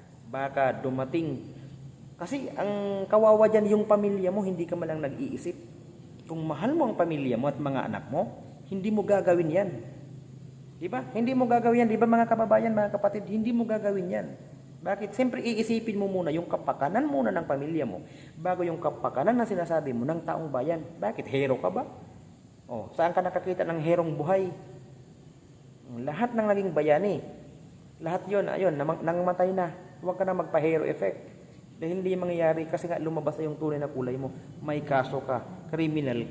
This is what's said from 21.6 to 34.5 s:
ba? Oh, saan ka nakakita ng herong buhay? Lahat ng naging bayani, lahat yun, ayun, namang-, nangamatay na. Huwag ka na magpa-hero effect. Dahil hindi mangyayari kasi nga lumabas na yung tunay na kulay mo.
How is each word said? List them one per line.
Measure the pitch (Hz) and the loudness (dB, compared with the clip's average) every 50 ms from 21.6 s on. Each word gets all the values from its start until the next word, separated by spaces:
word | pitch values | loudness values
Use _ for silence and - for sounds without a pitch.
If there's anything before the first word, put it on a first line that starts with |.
| - 185 | 0 -2
ba? | 190 233 277 - - - - - - - - - - - - - - - - - | -2 -2 -4 -6 -10 -16 -18 -20 -20 -20 -20 -20 -20 -20 -20 -20 -20 -20 -14 -10
Oh, | 123 110 98 - - | -10 -8 -8 -6 -2
saan | - 165 170 | 0 0 2
ka | 175 185 185 | 2 2 0
nakakita | 180 - 180 180 185 180 180 180 165 | 0 0 -2 -2 -2 -2 0 0 -2
ng | 165 165 | -2 0
herong | 151 165 175 175 165 165 147 | 2 2 2 2 2 0 -2
buhay? | 151 147 165 190 190 190 180 - - - - - - - - - - - - - - - - - - - - - - - - - - - 127 120 117 | -2 0 2 2 2 2 0 -4 -8 -14 -18 -18 -20 -20 -20 -20 -20 -20 -20 -20 -20 -20 -20 -20 -20 -20 -20 -20 -20 -20 -20 -20 -20 -18 -14 -12 -8
Lahat | 123 143 151 165 240 247 | -6 -6 -4 -2 -2 -2
ng | 233 226 214 208 | 0 2 2 2
naging | 202 202 196 185 | 2 2 2 0
bayani, | 156 151 147 151 147 156 190 208 175 127 - - - - - - - - - - - - - - - - | 0 2 4 6 4 4 4 2 0 -2 -4 -8 -14 -18 -18 -20 -20 -20 -20 -20 -20 -20 -20 -20 -14 -10
lahat | 160 160 175 185 - 190 | -6 -4 -4 -4 -2 0
yun, | 202 202 185 165 | 0 0 0 0
ayun, | - - 190 175 156 | 0 0 2 2 2
namang-, | 143 143 156 160 - - | 2 0 -2 -2 -2 0
nangamatay | 160 170 175 180 180 180 180 185 185 190 | 0 0 2 2 0 2 2 2 2 2
na. | 185 180 165 - - - - - - | 0 -2 -2 -4 -10 -16 -18 -16 -8
Huwag | 165 180 175 180 | -6 -4 -2 -2
ka | 190 | 0
na | 190 185 | 0 0
magpa-hero | 180 165 156 - 160 147 165 160 156 - - | -2 -2 0 0 2 2 4 2 2 2 0
effect. | 151 - - 190 - - - - - - - - - - - - - - | -2 -2 -2 -4 -4 -4 -10 -18 -20 -20 -20 -20 -20 -20 -20 -20 -14 -8
Dahil | 160 165 180 190 | -6 -4 -4 -2
hindi | 185 185 185 | -2 0 0
mangyayari | 180 180 175 175 165 165 160 160 165 156 | 0 -2 -2 0 2 4 2 2 2 0
kasi | 165 170 165 180 170 | -4 -4 -4 -4 -4
nga | 170 156 | -4 -4
lumabas | 151 160 160 156 147 151 151 | -2 -2 -2 -2 -2 -2 -2
na | - 160 | -2 -2
yung | 151 147 147 | -4 -4 -2
tunay | 160 151 147 143 | -2 -2 -2 -2
na | 147 139 | -2 -4
kulay | - 131 127 123 127 | -4 -4 -4 -4 -4
mo. | 135 135 131 - - - - | -4 -6 -6 -8 -12 -16 -16